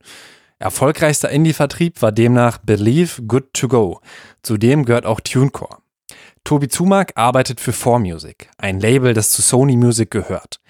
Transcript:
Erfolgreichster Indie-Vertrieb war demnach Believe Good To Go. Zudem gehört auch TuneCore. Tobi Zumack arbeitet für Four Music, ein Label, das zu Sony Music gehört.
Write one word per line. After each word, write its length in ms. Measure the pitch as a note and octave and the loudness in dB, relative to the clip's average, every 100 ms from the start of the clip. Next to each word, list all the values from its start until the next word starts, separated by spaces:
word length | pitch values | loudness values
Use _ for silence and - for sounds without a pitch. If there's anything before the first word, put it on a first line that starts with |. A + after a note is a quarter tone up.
| - - - - _ - | -20 -20 -20 -20 _ -10
Erfolgreichster 680 | - - C3 D#3 D#3 D3 - | -8 -2 -2 0 0 0 -2
Indie-Vertrieb 720 | C#3+ D#3+ - C#3+ - E3+ - | 0 0 0 -2 -2 -4 0
war 100 | A2 | -2
demnach 460 | G#2+ A#2 B2 A#2+ A2+ | 2 2 4 2 0
Believe 640 | - G#2+ G#2 C#3+ E3+ - | -2 0 2 2 0 -4
Good 300 | A2+ B2 C#3 | -2 -2 -2
To 120 | - B2+ | -6 0
Go. 340 | B2 G2 E2 _ - - _ | 2 0 -4 _ -20 -20 _
Zudem 400 | - G#2+ A2+ D3 | -6 0 2 2
gehört 220 | B2+ A#2+ - | 2 0 0
auch 140 | A2 | -4
TuneCore. 580 | - B2+ C3+ - - - _ _ _ - - _ | -2 0 0 -2 -14 -18 _ _ _ -20 -20 _
Tobi 240 | - D3 C#3 | -2 -2 -2
Zumack 440 | - F3+ G3 F#3+ | -2 2 2 0
arbeitet 460 | - A#2 B2+ C3 A#2+ | 0 0 2 -2 -4
für 120 | - | -6
Four 280 | - - A#2+ | -4 0 0
Music, 500 | G2 E2 D2+ - - - | 0 -6 -14 -20 -20 -10
ein 220 | G2+ F#2+ | -6 -2
Label, 340 | G#2+ C3 B2+ | 2 2 2
das 160 | A2 G#2+ | 0 0
zu 120 | - | 0
Sony 340 | - B2 C#3 B2 | 0 2 4 4
Music 340 | A#2+ A2+ A2 | 2 2 -2
gehört. 480 | G#2+ - F2+ - - _ | -4 -6 -8 -10 -20 _